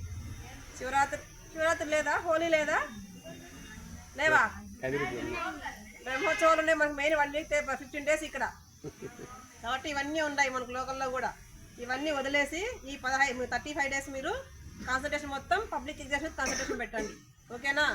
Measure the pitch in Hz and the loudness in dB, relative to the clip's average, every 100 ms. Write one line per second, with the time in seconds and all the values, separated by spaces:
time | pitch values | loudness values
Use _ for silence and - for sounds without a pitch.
0 | - - - - - - - - 254 269 | -8 -8 -8 -10 -12 -14 -14 -8 0 2
1 | 285 285 - - - 320 320 320 302 302 | 4 0 -8 -18 -10 2 2 4 2 2
2 | 294 349 349 320 330 311 302 339 587 214 | 2 2 2 2 4 4 4 2 0 -6
3 | - - - - 349 - - - - - | -14 -14 -16 -16 -16 -16 -14 -14 -12 -14
4 | - 262 311 302 220 - - - 131 143 | -10 0 6 8 6 2 -12 -4 -2 0
5 | 131 120 - - - 302 - 202 208 - | 0 -2 -4 -2 -4 -4 -8 -10 -14 -12
6 | 240 269 302 311 320 320 311 311 294 285 | -4 0 2 6 8 8 6 4 4 4
7 | 294 311 285 294 320 294 294 262 277 302 | 4 4 4 0 0 0 0 -4 -6 -2
8 | 269 311 302 269 226 - - - - - | 2 2 0 -2 -4 -4 -16 -14 -14 -10
9 | - - - - - - 226 262 320 285 | -12 -12 -14 -16 -18 -10 -4 -2 -2 -2
10 | 277 311 302 285 269 254 247 254 262 262 | 0 0 2 4 2 2 -2 -4 -4 -2
11 | 262 254 233 - - - - - 240 262 | -2 0 -2 -4 -14 -20 -18 -10 -4 -2
12 | 302 285 262 285 285 311 440 466 269 285 | 0 0 2 2 2 0 -4 -6 -10 -6
13 | 254 262 277 247 247 240 294 302 277 277 | 0 2 2 0 -2 -2 -2 -2 0 -2
14 | 277 269 294 494 539 - - - - 262 | -4 -4 -4 -4 -6 -14 -16 -10 -2 0
15 | 285 294 294 277 - 370 453 302 262 294 | 0 -2 -4 -6 0 0 0 -4 -6 -10
16 | 277 277 311 - 262 262 262 247 220 220 | -2 -2 0 -2 -2 0 -2 -4 -4 -4
17 | 208 - - - - 240 277 277 294 | -6 -8 -20 -20 -14 -4 0 2 2